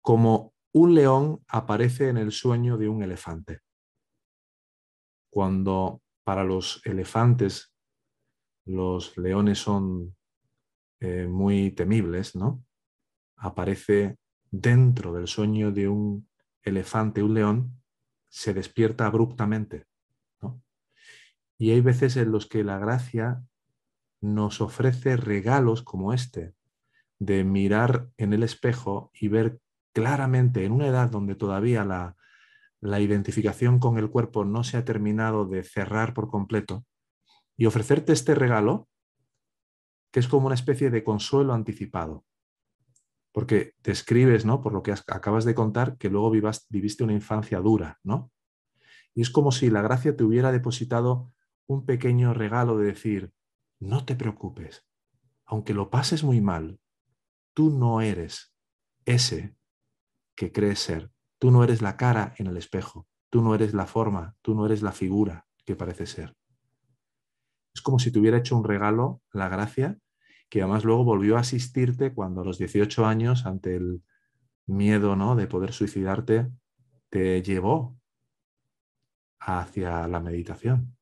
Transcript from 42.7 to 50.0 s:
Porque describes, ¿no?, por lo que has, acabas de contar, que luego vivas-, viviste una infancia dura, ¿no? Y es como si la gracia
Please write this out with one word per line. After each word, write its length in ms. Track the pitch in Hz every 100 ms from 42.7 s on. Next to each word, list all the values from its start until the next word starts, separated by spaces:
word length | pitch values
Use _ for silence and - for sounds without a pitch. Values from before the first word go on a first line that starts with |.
| _ _ _ _ _ _
Porque 420 | - - 104 - _
describes, 640 | - 95 - 117 131 113 107
¿no?, 160 | 123
por 100 | 107
lo 100 | 101
que 100 | 95
has, 120 | 101 -
acabas 360 | 95 - 110
de 100 | 113
contar, 440 | 117 110 110 127 123
que 100 | 101
luego 220 | 98 113
vivas-, 340 | 110 107 107 _
viviste 340 | 107 104 -
una 80 | 113
infancia 480 | 104 - 107 107 92
dura, 400 | 101 107 87 -
¿no? 300 | 95 123 127 _ _ _ _ _ _ - _
Y 60 | -
es 80 | 117
como 240 | 151 143
si 160 | 123 123
la 140 | 107
gracia 340 | 110 127